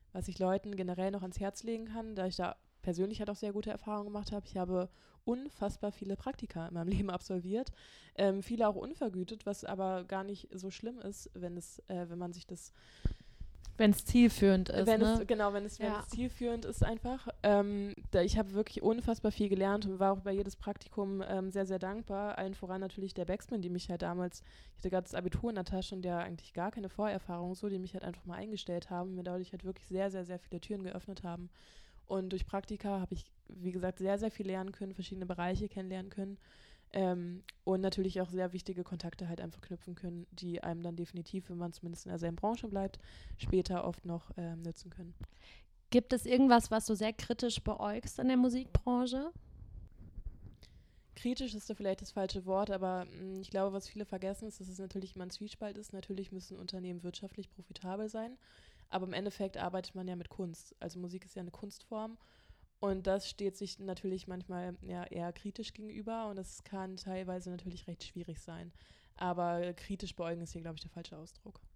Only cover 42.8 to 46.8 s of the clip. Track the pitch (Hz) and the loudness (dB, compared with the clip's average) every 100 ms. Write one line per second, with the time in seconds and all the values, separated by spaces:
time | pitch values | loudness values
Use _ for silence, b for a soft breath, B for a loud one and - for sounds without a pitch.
42.8 | 196 - b b b b - 185 180 180 | -2 -4 b b b b 4 4 4 2
43.8 | 175 - 175 170 - - 170 165 165 165 | 0 -4 -4 -6 -6 -6 -6 -6 -6 -8
44.8 | 175 185 175 - b b b b b - | -12 -14 -14 -12 b b b b b -20
45.8 | - 240 233 254 233 247 269 233 - 220 | 4 6 6 4 6 8 12 10 10 2